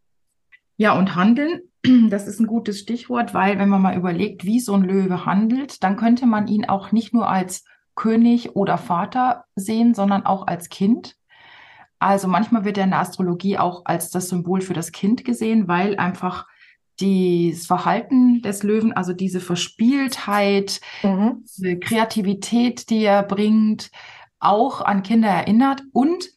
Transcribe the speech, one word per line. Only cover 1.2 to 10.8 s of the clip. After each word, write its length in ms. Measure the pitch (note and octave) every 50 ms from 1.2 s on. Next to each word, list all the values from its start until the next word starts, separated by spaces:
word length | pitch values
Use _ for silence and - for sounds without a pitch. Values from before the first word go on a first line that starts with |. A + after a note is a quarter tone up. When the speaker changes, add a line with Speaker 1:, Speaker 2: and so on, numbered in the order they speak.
| F#3 G#3 A#3+ A#3+ D4 D#4 F4 F4 - - _ _ _
Speaker 1:
<clears throat> 260 | B3 B3+ B3 A3+ G#3+
das 160 | G3 G3+ G3+
ist 140 | - G#3 -
ein 60 | A3+
gutes 340 | G3+ G#3+ A#3 A3+ - G3+ G3
Stichwort, 540 | - - A3+ A#3+ - - B3 A#3+ A#3 - G3+
weil 240 | F#3 F#3 G3 G#3 F#3+
wenn 100 | G3 G3+
man 140 | G3+ G3 F#3+
mal 140 | F#3+ -
überlegt, 480 | - F3 F#3 F3 E3+ F#3+ G#3 - - -
wie 160 | F3+ A3 B3
so 140 | B3 - G3+
ein 80 | G3 F#3+
Löwe 420 | F3+ F#3+ G3 G3 F#3 F#3 E3+ -
handelt, 560 | - E3 G3 G#3+ A3+ A#3+ C4 C#4 - - - -
dann 140 | F#3+ G3
könnte 300 | G3 A3 A#3 A#3 B3 C4+
man 220 | A#3+ A3 G#3 G#3 G#3
ihn 160 | G3+ G#3 G#3
auch 280 | - F#3+ G3 G3 - -
nicht 220 | A3 A3 - -
nur 140 | A#3+ G#3 -
als 360 | F#3 F#3+ F#3 F#3 F#3 - _ _ _ _ _ _ _
König 600 | - - A3 A3+ A#3 A#3 A#3+ A#3+ A#3+ A#3 - -
oder 200 | - G3 F#3 E3
Vater 680 | E3+ - - F3+ E3+ F#3+ G#3 - B3+ B3+ B3+ - - - _ _
sehen, 400 | - G3 F#3+ A3 A3+ A#3 A#3+ A#3
sondern 320 | G#3+ G3 G3 G3+ G3 F#3+
auch 200 | - F#3+ F#3+ F#3+ -
als 200 | F3+ E3+ - -
Kind. 480 | - -